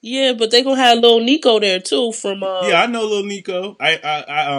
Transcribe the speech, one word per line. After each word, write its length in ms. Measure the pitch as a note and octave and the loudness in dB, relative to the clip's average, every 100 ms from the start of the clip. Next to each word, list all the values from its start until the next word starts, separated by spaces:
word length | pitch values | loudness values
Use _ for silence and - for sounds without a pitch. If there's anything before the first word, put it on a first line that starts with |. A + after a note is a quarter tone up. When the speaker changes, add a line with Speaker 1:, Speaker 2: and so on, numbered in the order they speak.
Speaker 1:
Yeah, 320 | A3 C4 C4+ | -8 -2 0
but 180 | A#3+ A3+ | 0 2
they 100 | A#3 | 2
gonna 180 | C4 C4 | 2 2
have 160 | B3+ A#3 | 4 6
Lil 200 | A#3 A3+ | 6 4
Nico 380 | A#3 D4+ C4+ A3 | 2 2 2 2
there 200 | G#3 F#3 | 2 -2
too 320 | F#3 - A#3+ | -2 -2 -2
from, 320 | A3 G3+ G3 | -4 -8 -6
uh, 240 | F#3+ F#3 F3+ | -6 -4 0
Speaker 2:
Yeah, 140 | E3+ | 2
I 40 | A3 | 0
know 180 | A#3 A3 | -2 -4
Lil 180 | G#3 | -4
Nico. 520 | G3+ G3 F#3 F3+ F#3+ - | -4 -8 -8 -8 -8 -6
I, 160 | D3 D#3+ | -2 -2
I, 240 | D3+ D3+ C3+ | -4 -6 -6
I, 180 | D3 C#3+ | -6 -4